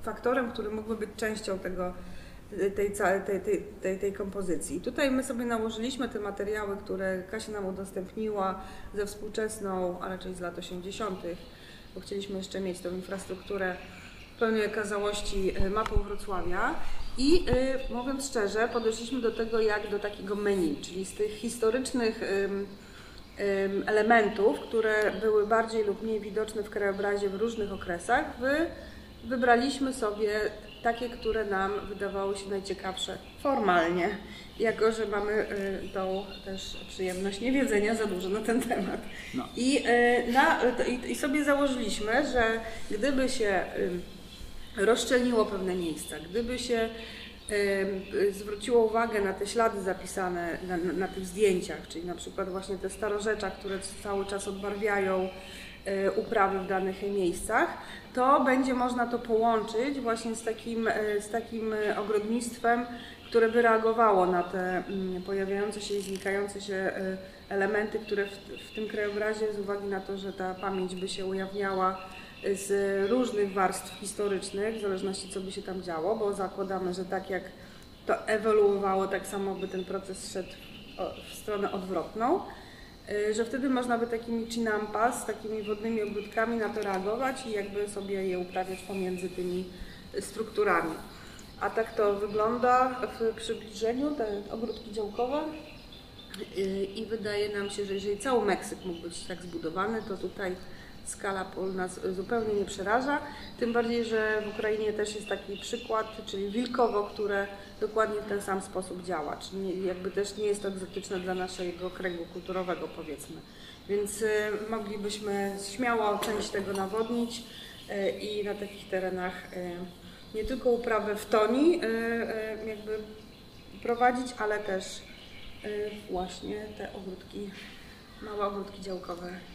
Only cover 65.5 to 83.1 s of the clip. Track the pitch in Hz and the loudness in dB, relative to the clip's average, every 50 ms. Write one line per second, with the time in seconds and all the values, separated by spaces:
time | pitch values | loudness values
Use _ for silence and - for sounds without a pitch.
65.5 | 196 202 202 214 208 214 208 - 202 202 196 190 196 190 - 196 196 202 202 202 | 0 0 0 -2 -2 -6 -4 -2 -2 -2 -2 -2 -6 -2 -2 0 0 0 0 -2
66.5 | 202 202 196 - 196 190 190 185 - - 190 185 190 190 - - - - - - | -4 -8 -6 -4 -2 0 0 0 0 0 -2 -2 -4 -4 -8 -12 -16 -16 -10 -2
67.5 | 202 196 196 196 214 208 214 214 - 214 - - 208 196 202 202 - - - - | 0 2 2 4 4 2 0 0 -2 -4 -2 0 0 0 0 -2 -4 -12 -12 -12
68.5 | - - - - - 220 214 208 208 214 208 208 202 208 214 214 214 214 220 214 | -12 -12 -12 -10 -6 -6 -4 -2 -2 0 0 0 0 0 0 0 0 0 0 -2
69.5 | 208 202 202 196 202 202 202 202 196 190 196 - 196 196 190 196 180 - 190 185 | 0 -2 -2 -2 -2 -2 -2 -2 -2 -2 -2 -4 -6 -6 -6 -8 -6 -4 -4 -4
70.5 | 185 185 - 196 196 190 185 185 185 185 185 190 - - 190 185 190 190 190 185 | -4 -2 -2 -2 0 0 0 -2 -2 -4 -4 -4 -4 -4 -2 -2 -2 -2 -2 -4
71.5 | 196 208 202 196 196 190 185 185 190 185 - - - - - - - - - 175 | -2 -2 0 0 2 4 4 2 2 0 -8 -10 -12 -14 -14 -16 -16 -6 0 0
72.5 | 202 190 - - 196 202 196 196 196 196 196 202 226 254 254 226 208 208 202 196 | 0 0 2 0 2 2 4 2 2 2 4 4 4 4 4 2 2 2 2 2
73.5 | 190 196 190 185 185 - - - - - 208 196 - - 208 202 196 185 180 - | 4 4 4 4 2 0 -6 -10 -10 -10 -8 -8 -4 -2 0 0 0 0 -2 -4
74.5 | - 196 202 220 220 220 202 202 190 190 196 196 190 190 - 185 185 196 190 190 | -2 0 0 0 0 0 -2 0 0 0 0 -2 -2 -4 -6 -6 -6 -6 -6 -4
75.5 | 190 202 196 - 185 190 175 180 165 160 156 185 226 226 214 202 202 185 196 185 | -6 -6 -6 -4 -6 -6 -4 -4 -2 0 2 2 2 2 2 0 0 0 -2 -4
76.5 | - - 196 185 196 185 185 180 180 185 180 180 - 185 185 - 196 180 170 - | -2 -4 -2 -2 -2 0 0 -2 -2 -2 -4 -2 -4 -4 -2 -2 -4 -4 -4 -6
77.5 | - - - - - - - - - - - - - - - - 214 214 208 220 | -14 -16 -18 -18 -18 -18 -18 -18 -20 -12 0 0 0 0 2 0 0 2 4 6
78.5 | 214 214 208 202 202 196 196 196 190 190 196 190 190 185 185 - - 196 196 196 | 6 8 8 8 6 4 4 4 4 4 2 2 0 -2 -2 -4 -4 -2 -2 -2
79.5 | 190 180 185 185 - 185 180 180 190 196 190 - 190 190 - - - 196 185 - | -2 -4 -4 -4 -4 -4 -4 -2 -4 -4 -4 -6 -10 -10 -10 -6 -6 -6 -6 -6
80.5 | - - - - - - - - - - 190 - - - - - - - - - | -10 -16 -16 -16 -16 -16 -16 -14 -6 -4 -4 -4 -4 -8 -12 -14 -14 -10 -6 -4
81.5 | 214 202 196 196 - 196 185 185 190 170 156 - - 220 226 254 339 403 - - | -2 0 0 0 0 -2 -4 -2 -2 -2 -2 -2 -2 0 4 4 4 2 2 -4
82.5 | - - - - - - - - - - - - | -12 -12 -14 -16 -16 -16 -18 -18 -18 -18 -10 -4